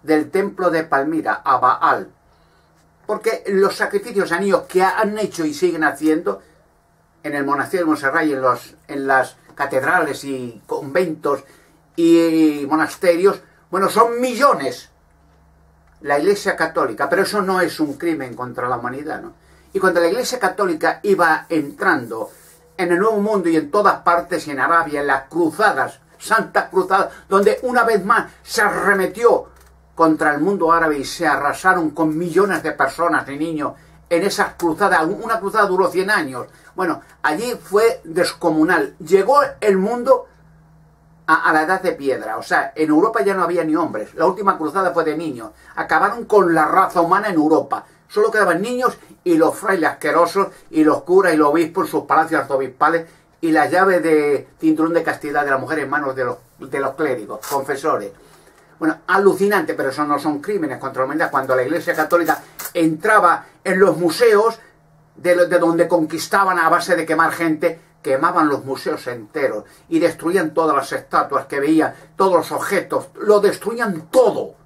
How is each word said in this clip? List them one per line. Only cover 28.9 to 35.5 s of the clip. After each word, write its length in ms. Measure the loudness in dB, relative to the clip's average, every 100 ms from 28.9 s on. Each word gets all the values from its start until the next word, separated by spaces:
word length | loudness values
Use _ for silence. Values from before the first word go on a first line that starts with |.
| 0 -2 2 2 2 -2 -20 _ _ _
contra 380 | 2 2 4 0
el 80 | 2
mundo 320 | 0 0 2
árabe 240 | 2 2 -2
y 80 |
se 220 | -6 -4 -2
arrasaron 640 | 0 -2 0 0 2 -2
con 260 | 0 -2 0
millones 460 | 0 2 2 0
de 100 | -4
personas, 540 | -2 -4 0 0 0 -4
de 100 | -6
niños, 380 | -6 -4 -6 -10 -20 -20 _
en 140 | 0
esas 320 | 0 -2 -4
cruzadas. 500 | -2 -4 0 2 2
Una 340 | 0 -4 -4 -4
cruzada 280 | -2